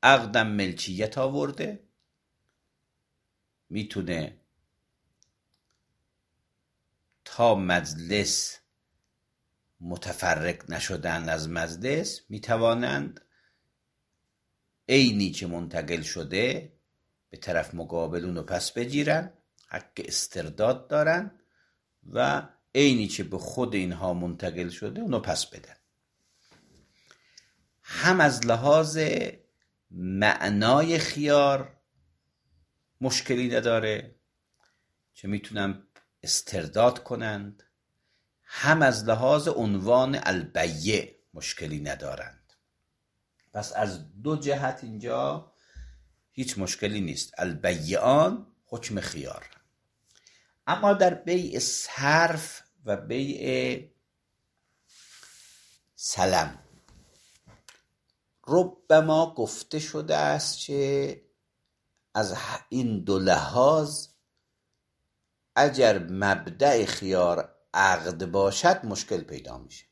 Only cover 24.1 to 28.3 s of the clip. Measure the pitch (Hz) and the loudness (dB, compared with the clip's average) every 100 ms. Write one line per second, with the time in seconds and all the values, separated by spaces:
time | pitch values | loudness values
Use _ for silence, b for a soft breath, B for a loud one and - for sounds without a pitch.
24.1 | 87 87 87 92 82 87 - 104 - 226 | -4 -4 -6 -8 -6 -8 -8 -10 -8 -4
25.1 | 120 - 127 - - - - _ _ _ | -4 -2 -4 -6 -10 -20 -20 _ _ _
26.1 | _ _ _ _ _ _ _ b b b | _ _ _ _ _ _ _ b b b
27.1 | b b b b b b _ - - 165 | b b b b b b _ -14 0 2
28.1 | 185 151 | 6 4